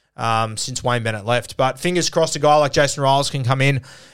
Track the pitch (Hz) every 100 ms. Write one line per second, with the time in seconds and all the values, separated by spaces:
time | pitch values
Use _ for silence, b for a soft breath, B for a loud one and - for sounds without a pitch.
0 | b - 113 113 113 107 - 123 127 120
1 | 113 107 104 123 - - 131 131 180 180
2 | - 170 160 151 147 151 143 156 143 147
3 | 135 139 139 139 120 131 139 135 B B
4 | B